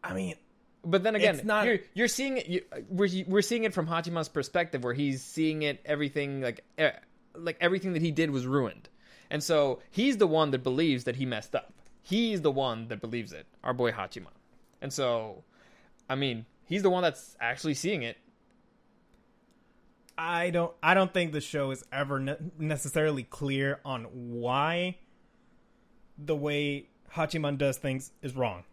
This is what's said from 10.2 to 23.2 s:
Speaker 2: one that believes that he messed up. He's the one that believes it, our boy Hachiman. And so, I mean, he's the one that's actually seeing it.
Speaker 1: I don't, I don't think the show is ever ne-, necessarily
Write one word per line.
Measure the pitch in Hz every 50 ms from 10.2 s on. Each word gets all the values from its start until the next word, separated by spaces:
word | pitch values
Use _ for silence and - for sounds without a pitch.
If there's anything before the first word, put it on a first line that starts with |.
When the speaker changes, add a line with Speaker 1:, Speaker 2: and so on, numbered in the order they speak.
| 214
Speaker 2:
one | 170 156 160 156 147
that | 131 127 127
believes | 131 127 143 165 160 135 123 120
that | 131 117
he | 127 135
messed | 127 120 107 - - -
up. | - - - - - - - - -
He's | _ - 185 220 233 226 214 180
the | 151 151
one | 135 135 135 127 113 113 113 113
that | 117 101
believes | - 117 117 120 110 90 85
it, | 73 - - _ _
our | - - 127
boy | 123 123 117
Hachiman. | 107 101 95 92 - 117 92 - - - _ _ _ - - _ _ _
And | - 143
so, | 135 - 135 123 120 113 110 110 95 - - _ _ _ - - - _ - _ _ _ _ -
I | 131
mean, | 135 139 135 120 113 113 - _ _ _
he's | - 165 202
the | 196 190
one | 180 180
that's | 180 165 - - - - - -
actually | 120 117 127 131 - 160 143
seeing | - - 175 208 160
it. | 120 117 110 - _ _ _ _ _ _ _ _ _ _ _ _ _ _ _ _ _ _ _ _ _ _ _ _ _ _ _ _ _ _ _ _ _ _ _ _ _ - _
Speaker 1:
I | - 160 170 175 170 175 180
don't, | 165 170 170 170 - _
I | - 160 185
don't | 190 190 180
think | - 190 175 160
the | 151 147
show | - - - 147 139 135
is | 135 127 - _
ever | - 135 143 139 143 135
ne-, | 135 135 151 - 156 180 - 151
necessarily | 156 156 151 131 - 139 - 160 151 156 147 135